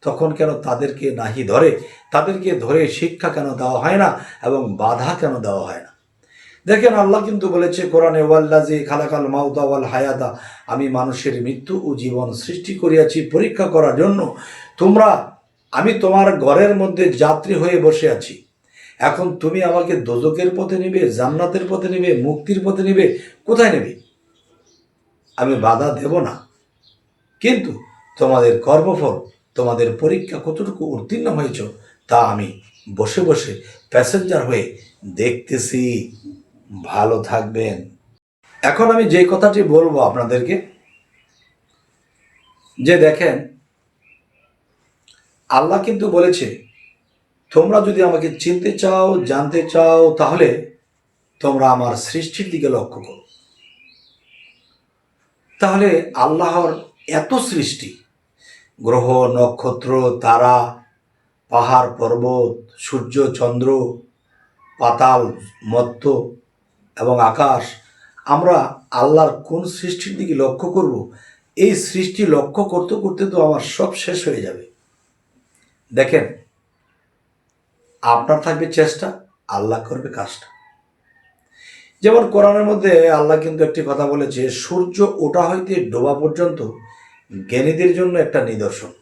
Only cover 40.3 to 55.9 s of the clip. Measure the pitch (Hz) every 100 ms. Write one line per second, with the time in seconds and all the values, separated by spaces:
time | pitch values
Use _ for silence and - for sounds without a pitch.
40.3 | 123 123 185 - _ _ _ _ _ _
41.3 | _ _ _ _ _ _ _ _ _ _
42.3 | _ _ _ _ _ 127 175 156 151 175
43.3 | 139 - _ _ _ _ _ _ _ _
44.3 | _ _ _ _ _ _ _ _ _ _
45.3 | _ _ 131 156 196 214 202 208 175 180
46.3 | - 113 92 - _ _ _ _ _ _
47.3 | _ _ 160 175 214 196 185 269 240 160
48.3 | - 170 180 185 202 196 190 185 185 123
49.3 | 139 147 165 160 170 165 165 160 156 151
50.3 | 175 147 120 - _ _ _ _ _ _
51.3 | _ 147 135 131 127 123 123 - 165 160
52.3 | - 190 165 139 120 101 - - - _
53.3 | _ _ _ _ _ _ _ _ _ _
54.3 | _ _ _ _ _ _ _ _ _ _
55.3 | _ _ _ 190 190 202